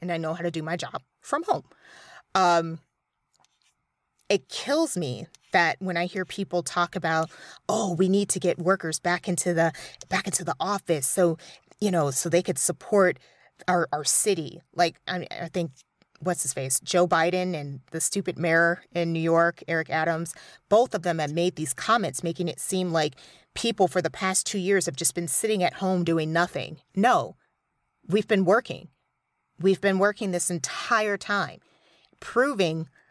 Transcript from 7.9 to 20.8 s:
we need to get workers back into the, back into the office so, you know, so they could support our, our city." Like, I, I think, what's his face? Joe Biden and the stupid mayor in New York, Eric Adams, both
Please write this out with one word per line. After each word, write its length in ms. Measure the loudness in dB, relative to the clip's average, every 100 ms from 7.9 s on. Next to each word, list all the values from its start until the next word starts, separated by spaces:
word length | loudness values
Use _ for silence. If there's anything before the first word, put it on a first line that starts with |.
we 140 | 2 2
need 200 | 2 0
to 100 | -2
get 180 | -2 0
workers 400 | 0 0 -2 -4
back 300 | -2 -2 -2
into 260 | -2 0
the, 180 | 2 0 -2 -14 -16 -6
back 180 | -4 -2
into 180 | -4
the 100 | -4 -4
office 460 | -4 -4 -2 -2 0
so, 320 | 2 2 0 -8 -20 _ -4
you 100 | 0
know, 200 | 2 0
so 180 | 0 2
they 140 | 0
could 160 | 0 0
support 600 | 0 -2 0 4 4 2 _ _ _ _ -2
our, 200 | 0 0
our 120 | -2
city." 560 | 0 2 2 0 -4 -12 _
Like, 260 | 0 0 0 -8
I, 200 | -8 -8
I 180 | -10 -8
think, 240 | -4 -6 -8 _ _ _ -8
what's 220 | -4 -2
his 100 | -4
face? 280 | -4 -2 -2
Joe 280 | 2 2 4
Biden 500 | 4 2 0 -2 -4
and 220 | -8 -12 -10
the 100 | -4
stupid 380 | -2 -2 -4 -2
mayor 440 | 2 4 4 0 _
in 200 | -4 -2
New 80 | 0
York, 420 | 2 4 4 0 -4
Eric 240 | -4 -2
Adams, 440 | -2 -2 -2 -4 -10 -16 -10 2
both 260 | 4